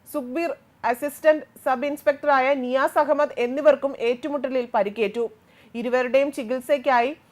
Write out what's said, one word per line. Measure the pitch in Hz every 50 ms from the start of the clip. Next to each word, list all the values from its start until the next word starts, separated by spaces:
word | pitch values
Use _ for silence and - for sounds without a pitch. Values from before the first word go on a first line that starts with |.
| _ - -
സുഖ്ബീർ, | 302 254 247 254 330 339 330 - - _ _ _ _ -
അസിസ്റ്റന്റ് | 233 247 240 294 294 277 - - 311 311 311 - - - - -
സബ് | 285 262 240 262
ഇൻസ്പെക്ടറായ | 285 294 285 - 302 277 285 - 294 277 262 254 269 285
നിയാസ് | 269 247 247 254 269 277 320 - 320
അഹമ്മദ് | 294 269 302 277 294 - -
എന്നിവർക്കും | - 240 240 254 285 285 302 277 - - 277 269 -
ഏറ്റുമുട്ടലിൽ | - 233 247 240 - 302 285 285 247 262 262 262 240 240 -
പരിക്കേറ്റു. | 226 196 208 202 233 220 202 202 233 233 220 - _ _ _ _ _ - - -
ഇരുവരുടെയും | 233 214 247 240 254 247 247 233 269 277 294
ചികിത്സയ്ക്കായി | 277 - 247 214 254 254 247 - 294 285 247 294 262 240 240 269 311 - _ _